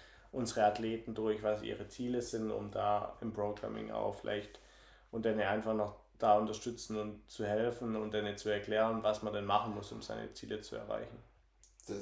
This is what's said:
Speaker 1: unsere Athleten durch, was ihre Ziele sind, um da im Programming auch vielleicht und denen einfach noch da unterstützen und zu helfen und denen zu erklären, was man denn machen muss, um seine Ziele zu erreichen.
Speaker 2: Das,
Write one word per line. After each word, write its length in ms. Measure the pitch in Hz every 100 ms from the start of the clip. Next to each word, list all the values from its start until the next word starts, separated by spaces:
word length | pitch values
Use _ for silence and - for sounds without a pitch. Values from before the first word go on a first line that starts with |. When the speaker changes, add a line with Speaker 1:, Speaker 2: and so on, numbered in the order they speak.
| - - -
Speaker 1:
unsere 320 | 131 117 -
Athleten 500 | 104 107 113 113 -
durch, 280 | 113 110 107
was 200 | 107 104
ihre 260 | 110 107 101
Ziele 340 | - 123 123
sind, 280 | 117 117 110
um 200 | 107 104
da 460 | 101 104 104 - -
im 120 | 113
Programming 560 | 107 104 104 110 110 110
auch 240 | 110 104
vielleicht 440 | 101 107 104 - - - - - - _
und 160 | 117 113
denen 140 | 107
einfach 320 | 98 107 110
noch 200 | 110 104 - - -
da 200 | 110 104
unterstützen 600 | 110 107 123 117 - 107
und 320 | 107 104 -
zu 140 | - 104
helfen 500 | 107 117 120 120 110
und 160 | 107
denen 220 | 107 104 101
zu 100 | 107
erklären, 540 | 104 104 107 113 113
was 200 | 107 107
man 100 | 107
denn 100 | 104
machen 300 | 101 104 113
muss, 180 | 104 104
um 80 | 113
seine 320 | 110 110 110
Ziele 280 | - 110 107
zu 160 | 107 -
erreichen. 460 | 107 107 - - - _ _ _ - - -
Speaker 2:
Das, 100 | 101